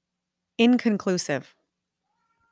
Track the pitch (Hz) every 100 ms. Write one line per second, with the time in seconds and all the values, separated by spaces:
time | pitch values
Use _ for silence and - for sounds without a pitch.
0 | _ _ _ _ _ - 233 247 233 202
1 | 202 180 - 135 - _ _ _ _ _
2 | _ _ _ _ _